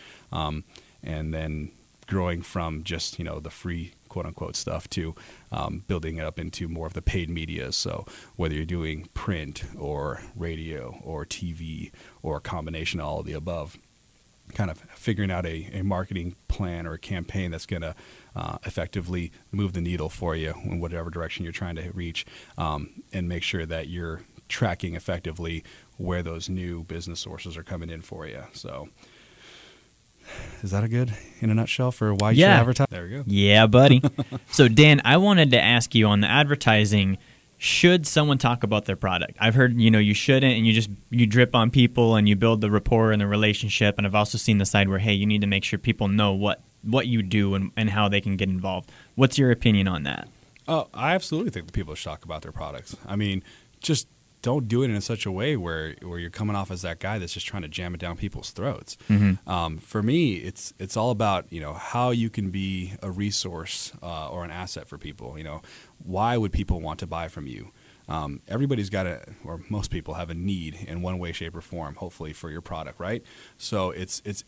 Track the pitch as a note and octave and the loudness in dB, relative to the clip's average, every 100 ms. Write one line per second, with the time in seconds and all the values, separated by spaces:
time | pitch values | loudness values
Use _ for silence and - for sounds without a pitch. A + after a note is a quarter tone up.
0 | - - - D#2+ D2+ D#2 - - - _ | -20 -20 -10 -6 -6 -6 -10 -20 -20 _
1 | - D#2 D#2 D#2+ D#2+ D#2 D2+ - _ _ | -10 -8 -6 -6 -6 -8 -10 -14 _ _
2 | - F#2+ F2+ E2+ E2+ F#2 E2 D#2+ E2+ E2 | -6 -4 -2 -4 -6 -6 -6 -6 -8 -8
3 | - - D#2+ D2+ D#2 - F2+ E2+ E2 _ | -8 -8 -10 -10 -12 -12 -8 -8 -10 _
4 | _ - D#2+ - E2 - - E2 - - | _ -10 -10 -10 -10 -8 -8 -8 -8 -8
5 | D#2+ D#2+ - - - - D2 D#2 - F2+ | -8 -10 -18 -20 -12 -8 -6 -8 -6 -6
6 | D#2+ D#2+ D#2 D#2+ D#2+ - E2+ E2 D#2+ - | -6 -8 -8 -8 -10 -8 -8 -8 -8 -6
7 | - F#2+ E2 E2+ D#2+ D#2+ B1+ - - - | -4 -2 -4 -6 -6 -8 -6 -6 -6 -8
8 | - - - - E2 D2+ D#2+ F2 D#2+ D#2 | -12 -18 -16 -6 -4 -2 -4 -4 -4 -8
9 | E2+ - - F2 D2 D2 - - D2 C#2+ | -10 -10 -6 -6 -6 -10 -12 -10 -8 -6
10 | C#2+ A#1+ - G2+ E2+ D#2+ D#2+ D2 A#1+ - | -6 -8 -14 -10 -8 -8 -10 -10 -12 -16
11 | - D#2+ D2 - F2 D#2+ E2 D#2 - - | -12 -10 -10 -10 -10 -10 -10 -12 -14 -18
12 | - - - D2 - E2+ D#2 D#2+ D#2+ E2+ | -20 -14 -8 -8 -8 -8 -8 -8 -6 -6
13 | D2+ D2+ D2 D2+ D#2+ E2+ D#2 - _ _ | -6 -8 -8 -10 -8 -8 -10 -14 _ _
14 | _ _ _ _ - - G2 D#2 - - | _ _ _ _ -16 -6 -6 -6 -16 -10
15 | - G2+ G2 F2+ F2 D#2+ D#2+ F#2+ F#2 F#2 | -4 -2 -2 -2 -4 -8 -8 -6 -2 -2
16 | F#2 F#2+ F2 - - - F#2+ E2+ E2 E2 | -4 -6 -8 -10 -8 -4 -4 -6 -8 -12
17 | - F#2 E2 G2+ F2+ E2 - F2+ D#2+ - | -8 -8 -6 -6 -6 -6 -8 -8 -8 -12
18 | - - - - E2 D#2+ - - E2+ G2 | -18 -20 -16 -10 -10 -10 -10 -8 -6 -6
19 | F2 F2+ E2+ - - G2+ G2+ F2+ E2+ F2 | -6 -6 -6 -10 -10 -4 -2 -2 -4 -4
20 | D#2 - E2+ D#2+ D#2 D2+ G2 F2+ E2+ E2+ | -6 -6 -4 -4 -4 -6 -6 -6 -6 -6
21 | E2 E2 E2 - E2+ E2+ F2+ E2 F2 F#2 | -8 -8 -8 -8 -10 -8 -8 -8 -8 -8
22 | E2+ D#2+ - - - - D#2+ D2+ D2+ - | -8 -8 -12 -16 -16 -6 -4 -4 -8 -14
23 | - F#2+ F2 E2+ - F#2 D#2+ E2 D2+ F2 | -12 -6 -6 -4 -6 -6 -6 -8 -8 -8
24 | E2+ D#2+ - - - - A2 F2 F2+ D#2+ | -8 -10 -14 -20 -12 -4 -2 -2 -6 -8
25 | - F2 E2 D#2+ E2 E2 - - _ - | -6 -6 -6 -8 -8 -8 -10 -20 _ -10
26 | F2+ F2+ E2+ E2 E2+ F#2 F2+ E2+ E2 E2+ | -6 -4 -4 -8 -6 -6 -6 -8 -10 -10
27 | F2 E2 - D#2+ F2+ E2 E2 F2+ E2 E2 | -10 -10 -12 -12 -14 -14 -12 -10 -10 -12
28 | D#2+ - D#2 A#1+ - - - C2+ D2 _ | -14 -14 -12 -14 -16 -16 -14 -12 -14 _
29 | - - - - - - - - _ _ | -20 -20 -20 -20 -20 -20 -20 -20 _ _
30 | _ _ - - - - G2+ G2 A2+ A#2+ | _ _ -18 -14 -14 -12 -4 -2 0 0
31 | B2 G#2 - - A2+ A2 A2 - B2+ B2 | 0 -4 -10 -4 0 2 0 0 -2 0
32 | G#2+ G2 G#2 A#2+ F#3 F3+ A#2 B2 C#3 F#2 | 0 2 4 8 8 8 6 4 0 0
33 | F2 B2+ A#2+ G2 G2+ G#2 A2 A#2+ C#3 B2+ | -10 -8 0 4 10 10 10 10 10 10
34 | C3+ - B2+ - - - B2+ A2 D3+ C#3+ | 6 -2 -6 -8 -2 8 8 10 10 10
35 | A#2+ D3+ G3+ F#3+ C#3+ B2 F2 A#2+ - A#2 | 8 6 8 8 8 6 6 4 4 4
36 | G#2+ G#2 G#2 B2+ C#3+ C#3+ - G#2+ G#2 G#2 | 6 6 4 4 4 2 4 6 6 4
37 | F#2+ F#2+ - - _ - - - F3+ F3+ | 2 0 -6 -20 _ -8 -2 4 6 6
38 | D3+ - D3+ C3+ B2 A#2+ G#2 G#2+ - F#2+ | 2 2 2 2 2 0 0 -2 -2 -4
39 | G2 F2+ - - A2 A#2 B2+ A#2+ A2+ A2 | -2 -2 -4 0 2 6 6 6 6 8
40 | G#2 G#2 - C3 C3 A#2 A2+ A2 G#2 G2 | 6 2 4 4 6 4 4 4 2 -6
41 | - A#2+ A2+ A2+ B2 A#2+ A2+ C3+ A#2+ B2 | -4 2 4 6 6 6 4 6 4 6
42 | A#2 A2 G#2 G2+ A2+ A2+ G#2+ G#2 - A#2 | 6 6 6 6 4 4 2 2 2 4
43 | A2 G#2+ G2+ G2+ G#2+ G#2 A2 - G#2 G2+ | 4 4 2 2 2 2 -2 2 2 2
44 | G2+ G#2 G#2 G#2+ - G#2 G2 G#2 G2 F#2+ | 0 2 2 0 2 2 4 2 2 2
45 | G#2+ G2+ G#2 G#2 G2+ G2 - G2+ - A2 | 2 2 4 2 2 0 0 -4 0 0
46 | G#2 G#2 G#2 F#2+ G2+ - _ _ G#2+ C3 | 2 4 4 2 0 -2 _ _ 0 0
47 | B2 A#2 F#2+ G#2+ G2+ G2 G2 - A2 G2+ | 2 0 2 2 2 0 -2 -2 -2 2
48 | G#2 G2+ G2+ G2 F#2+ F#2 F#2+ F#2 - - | 2 2 0 -2 0 -2 -2 -4 -8 -20
49 | - - C3 - C3 A#2 A#2+ G#2 F#2+ F2 | -8 4 4 6 4 4 4 4 2 0
50 | C#2+ G1+ G1+ - _ _ - D#3+ A2+ - | -4 -8 -10 -20 _ _ -4 -4 -4 -4
51 | C3+ F#3 - D#3 A#3 - D#2+ - D#2 D2+ | -2 -2 -2 -4 -4 -6 -6 -6 -6 -8
52 | - D2+ E2 D#2 D#2+ D#2 D#2 C2+ - - | -10 -10 -10 -12 -10 -12 -10 -12 -14 -16
53 | - G2+ G#2 F#2+ - - _ _ - D3 | -6 -2 -2 -2 -6 -20 _ _ -2 -2
54 | - _ _ _ A#2+ C#3+ A2+ A#2 C3 G#2 | -2 _ _ _ -2 -2 0 0 2 0
55 | - A2+ G#2 F#2+ B2+ C#3 F2 D#2+ D#2+ - | -2 -6 -4 -4 -2 -2 -4 -4 -6 -10
56 | F2+ F2 F2 - G#2 G2+ F#2+ F2+ F2+ E2 | -12 -8 -8 -6 -4 -2 -4 -8 -8 -8
57 | F#2 G#2+ F2 - - G2+ D#2 D2+ F2 E2+ | -6 -6 -8 -8 -8 -8 -10 -8 -8 -8
58 | F2 E2 G2+ - - - A2+ G#2+ - - | -8 -6 -8 -8 -12 -8 -6 -6 -12 -10
59 | - G#2 G2+ F#2 - F2+ E2 D#2+ - A2 | 2 4 4 2 -2 -4 -4 -6 -6 -2
60 | G#2+ D#3 D3+ F#2 D#2 - - - F#2+ - | 0 2 2 -2 -8 -12 -14 -12 -8 -2
61 | A#2 A2 A2 F#2+ - E2+ D2 D#2+ - A#2+ | -2 0 0 0 -4 -10 -10 -10 -6 -2
62 | B2 A#2+ A2+ A2 G2 G2 F#2+ F#2+ F2+ G2 | 0 0 -2 -2 -4 -4 -4 -4 -6 -10
63 | G2 F#2 G#2 G2+ F#2 E2+ D#2+ - - - | -8 -4 -4 -4 -6 -8 -8 -8 -10 -12
64 | F2 D#2+ D2+ F2 E2+ E2+ F#2+ - - C#2+ | -12 -10 -10 -10 -10 -10 -10 -12 -14 -16
65 | D2+ C#2 A#1 D2+ D#2 D#2 - - - - | -14 -14 -14 -14 -12 -14 -16 -20 -20 -20
66 | - F#2 A2+ A#2+ G#2 - G2 F2+ D#2+ D#2 | -8 -2 0 0 0 -2 -2 -4 -4 -10
67 | E2 E2 E2 - C#2 A1 - _ _ _ | -8 -8 -10 -10 -12 -14 -16 _ _ _
68 | - D#2+ D2 C#2 - A2 C#3 B2+ G2+ G2 | -10 -8 -8 -10 -8 -4 -2 -2 -4 -4
69 | F#2 D2 - - - E2 - G#2 F#2+ F#2 | -4 -8 -14 -18 -14 -14 -8 -6 -4 -6
70 | D#2 D#2+ E2+ E2+ F#2 F#2+ D#2+ D2+ G2+ E2+ | -8 -10 -8 -6 -6 -6 -6 -12 -10 -8
71 | F2+ F#2 F2 E2 E2 E2 - F2 D2+ D2 | -6 -6 -6 -8 -10 -12 -12 -10 -10 -10
72 | F2+ - D#2 D2+ E2 D#2 - D#2+ D2 - | -14 -12 -14 -12 -12 -12 -10 -10 -12 -10
73 | F2 A2+ - - - - - G#2 F#2 E2+ | -8 -8 -10 -20 -20 -14 -6 -4 -4 -6
74 | F#2 - G#2 G2 | -10 -10 -10 -12